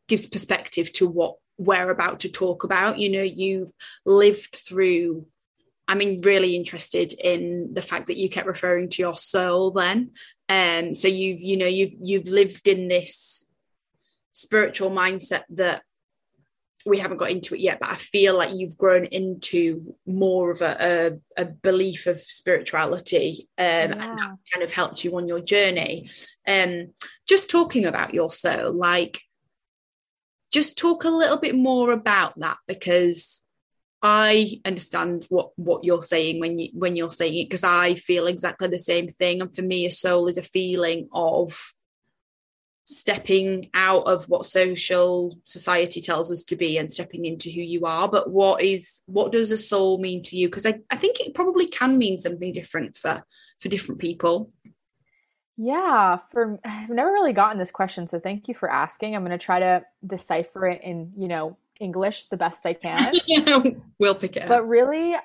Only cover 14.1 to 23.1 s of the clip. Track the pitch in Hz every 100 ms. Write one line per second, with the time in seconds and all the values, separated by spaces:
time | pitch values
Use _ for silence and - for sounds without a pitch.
14.1 | _ _ - - 214 214 - 190 190 185
15.1 | 190 - 214 - 170 180 - _ _ _
16.1 | _ _ _ _ _ _ _ 208 202 190
17.1 | 180 175 185 - - 185 - - - -
18.1 | 202 196 185 170 190 180 160 190 180 180
19.1 | 185 190 185 - 175 165 165 165 - 185
20.1 | 190 190 185 175 170 165 - 175 175 165
21.1 | 156 _ - 175 156 190 185 190 165 180
22.1 | 170 - - 185 170 - 160 156 175 -